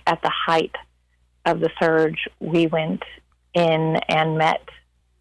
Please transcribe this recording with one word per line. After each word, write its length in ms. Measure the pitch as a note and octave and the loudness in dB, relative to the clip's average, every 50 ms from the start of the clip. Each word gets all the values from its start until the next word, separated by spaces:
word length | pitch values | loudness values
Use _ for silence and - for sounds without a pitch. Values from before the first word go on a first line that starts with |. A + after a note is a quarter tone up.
| - | -2
at 140 | F3+ E3 - | -2 -2 -2
the 100 | - D#3+ - - - | -2 -4 -4 -4 -2
height 280 | - E3 E3 - - - - - _ _ _ _ _ _ _ _ _ _ _ - | 0 2 0 0 -2 -6 -14 -18 _ _ _ _ _ _ _ _ _ _ _ -2
of 140 | E3 E3 E3+ | -2 -2 0
the 100 | E3 D#3+ - - | -2 -2 -2 0
surge, 480 | F3 E3 D#3+ D#3+ D#3+ D#3 D#3+ - - - _ - | 0 2 4 4 2 2 0 -4 -10 -12 _ -10
we 280 | - - E3 E3+ E3 | -6 -2 0 2 2
went 360 | D#3+ E3 D#3+ D#3 D#3+ F#3+ - - - - - _ _ _ _ _ _ - | 2 0 -2 -2 -4 -4 -6 -8 -12 -20 -20 _ _ _ _ _ _ 0
in 440 | F3 E3+ E3 D#3+ D#3+ D#3+ D#3+ D#3+ - - - | 2 2 2 2 2 2 0 0 -2 -2 0
and 280 | - D#3 D#3+ D#3+ D#3 | 0 0 0 0 0
met, 240 | D#3 D#3 E3 - - - - - - _ _ _ _ _ _ _ - | 0 0 0 0 -2 -6 -14 -20 -20 _ _ _ _ _ _ _ -2